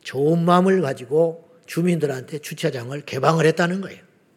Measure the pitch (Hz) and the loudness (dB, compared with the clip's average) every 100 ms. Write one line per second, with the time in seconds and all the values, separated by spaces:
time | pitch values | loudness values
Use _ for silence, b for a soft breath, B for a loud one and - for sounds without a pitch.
0 | - 131 147 170 170 180 190 190 139 127 | -10 -2 2 2 4 4 4 2 0 -4
1 | 120 151 165 165 - _ _ 160 180 170 | -2 0 2 -2 -18 _ _ -2 0 0
2 | 143 131 123 147 - 156 160 131 117 143 | -2 -4 -10 -12 -12 -6 -6 -6 -10 -12
3 | - 135 156 165 156 156 170 190 185 - | -8 0 2 4 2 2 -2 -2 -8 -16
4 | _ _ _ | _ _ _